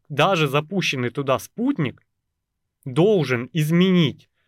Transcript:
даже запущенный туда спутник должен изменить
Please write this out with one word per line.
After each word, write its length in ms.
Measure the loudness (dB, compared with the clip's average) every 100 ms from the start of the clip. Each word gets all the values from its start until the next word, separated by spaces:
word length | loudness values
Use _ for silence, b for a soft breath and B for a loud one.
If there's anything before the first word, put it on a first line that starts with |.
| -8
даже 400 | 0 2 2 0
запущенный 640 | 0 -2 -4 -2 -2 -4
туда 280 | -4 -2 -2
спутник 640 | -4 -6 -4 -2 -4 -6 _ _ _ _ _ _ _ _
должен 680 | -6 0 2 2 0 -4 -4
изменить 760 | -4 0 2 4 4 2 -2 _ _